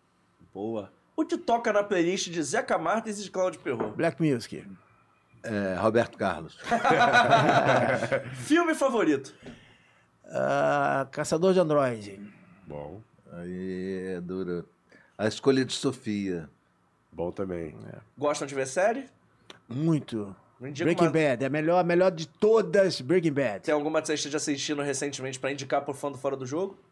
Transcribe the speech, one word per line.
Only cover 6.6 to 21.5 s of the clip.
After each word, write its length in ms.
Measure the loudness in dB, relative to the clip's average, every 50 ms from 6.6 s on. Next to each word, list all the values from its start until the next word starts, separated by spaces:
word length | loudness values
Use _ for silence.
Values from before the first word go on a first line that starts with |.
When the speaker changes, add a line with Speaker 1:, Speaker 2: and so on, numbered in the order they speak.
| -4
Speaker 1:
<laughs> 1700 | -2 -2 2 4 4 4 6 6 6 6 6 6 8 6 6 6 6 4 4 4 4 4 4 4 2 0 0 0 -2 -2 -4 -4 -6 -10
Filme 380 | -10 0 2 2 4 4 2 0
favorito? 600 | 0 0 0 2 2 2 2 2 0 -2 -8 -16 -18 -20 -20 -20 -20 -20 -20 _ _ _ _ _ _ _ _ _ _ _ -8
Speaker 2:
Ah, 800 | -2 -2 0 2 2 2 2 2 2 2 2 2 0 0 -2 -4
Caçador 420 | -4 -6 -4 -2 0 2 4 4 6
de 60 | 4
Android. 600 | 4 4 4 4 4 2 -2 -4 -10 -12 -14 -14 -16 -18 -18 -20 -20 -20 -20 -20 -16 -12
Speaker 4:
Bom. 340 | -12 -10 -10 -12 -14 -16 -18 _ _ _ _ -16
Speaker 3:
Aí 800 | -14 -12 -10 -10 -8 -8 -6 -6 -6 -6 -6 -6 -6 -6 -6 -6 -6
é 60 | -8
duro. 440 | -6 -6 -6 -6 -4 -4 -4 -6 -6 -10 _ _ _ _ -20 -20 _ _ _ -2
A 100 | -2 -2
Escolha 360 | -2 2 2 4 4 4 2
de 100 | 0 -4
Sofia. 760 | -4 -4 -4 -4 -4 -6 -4 -4 -2 -2 -2 -4 -4 -6 -10 -16 _ _ _ _ _ _ _ _ _ _ _
Speaker 4:
Bom 200 | -10 -6 -6 -6
também. 440 | -4 -6 -6 -6 -4 -6 -6 -8 -10 -14 -16 -16 -16
Speaker 2:
É. 40 | -18 -18 _ _ -4
Speaker 1:
Gostam 300 | -2 -2 0 -2 -4 -6
de 80 | -4
ver 120 | -4 -4 -2
série? 380 | 0 2 2 2 2 0 -6 -12 _ _ _ _ _ _ _ _ -20 -20 _ -10
Speaker 2:
Muito. 680 | -6 -2 0 2 2 0 -2 -4 -6 -6 -6 -8 -12 -18 _ _ _ _
Speaker 1:
Me 100 | -14 -12
indica 160 | -6 -2 0
Speaker 2:
Breaking 180 | 0 4 4 2
Speaker 1:
uma 60 | 4
Speaker 2:
Bad. 320 | 4 2 2 2 2 0 -2
É 40 |
a 20 |
melhor, 300 | -2